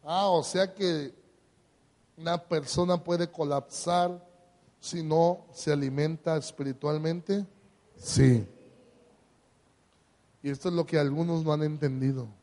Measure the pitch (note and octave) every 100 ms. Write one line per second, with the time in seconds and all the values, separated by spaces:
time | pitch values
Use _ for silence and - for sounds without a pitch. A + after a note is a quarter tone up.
0 | D3 F3 G3+ F3 - F3+ F#3+ F#3+ F#3+ D#3+
1 | C#3 - _ _ _ _ _ _ _ _
2 | _ - D#3+ E3+ - D#3+ C#3 D#3+ F3+ F3
3 | - F3 E3+ - D3 C#3+ C3+ - - F3
4 | F3 F3 - _ _ _ _ _ - F3
5 | D#3+ D#3 E3+ F3+ - - - D3 C#3 C3+
6 | D3+ D#3+ - D#3 - - C#3 C3 D3 D3+
7 | D#3+ E3+ E3+ G3+ G3 - _ _ _ -
8 | - - C3+ A#2+ G2 - - - - _
9 | _ _ _ _ _ _ _ _ _ _
10 | _ _ _ _ C#3+ C#3 F#3 E3+ D#3+ D#3+
11 | C#3+ C#3+ E3+ E3 D#3+ D3+ D3+ D3+ C#3+ C3
12 | C3 C3+ A#2 G#2